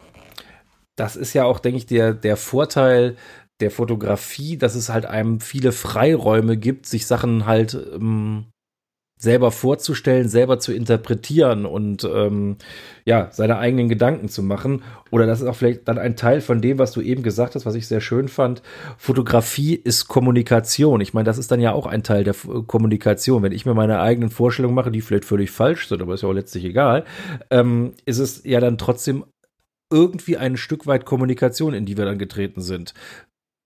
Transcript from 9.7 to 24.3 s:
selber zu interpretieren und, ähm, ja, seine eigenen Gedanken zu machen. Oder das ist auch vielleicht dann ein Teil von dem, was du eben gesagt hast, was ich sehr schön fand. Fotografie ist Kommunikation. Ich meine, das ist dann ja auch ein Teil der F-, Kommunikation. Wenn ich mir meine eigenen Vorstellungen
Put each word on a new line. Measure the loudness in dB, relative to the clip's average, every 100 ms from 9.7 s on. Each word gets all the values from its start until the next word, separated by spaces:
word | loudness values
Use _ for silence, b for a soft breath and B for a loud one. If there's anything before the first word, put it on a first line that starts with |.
| -2 -4 -4 2 2 2
selber | 2 2 0
zu | -2
interpretieren | -4 0 0 0 -4 0 4 4 2
und, | -2 -4 -4 -4
ähm, | -2 0 0 0 -2 -6 B B B B 2
ja, | 2 0
seine | 0 0 2
eigenen | 2 2 2
Gedanken | 2 2 0 -6
zu | -4
machen. | -4 -2 -2 -4 B B _
Oder | 2 2
das | 2
ist | -2
auch | 0
vielleicht | 0 0 -2
dann | -2
ein | -2
Teil | 0 2 2
von | 2 0
dem, | 2 2
was | 0
du | 0
eben | -2 -2
gesagt | -2 0 -2
hast, | -2
was | -4
ich | -6 -2
sehr | -4
schön | 0 -2 -2
fand. | 0 0 -2 B B -18 -6
Fotografie | -2 0 2 2 2 -2 0 0
ist | 0 -2 0
Kommunikation. | 2 4 2 4 2 2 2 4 4
Ich | 2
meine, | 0
das | 0 -2
ist | 0
dann | 2
ja | 2
auch | 0 -2
ein | -4
Teil | 0 2
der | 2
F-, | -2 -6 -8 -2
Kommunikation. | 0 2 2 0 0 2 2
Wenn | 2
ich | -2
mir | 0
meine | 2 2 2
eigenen | 2 2
Vorstellungen | 0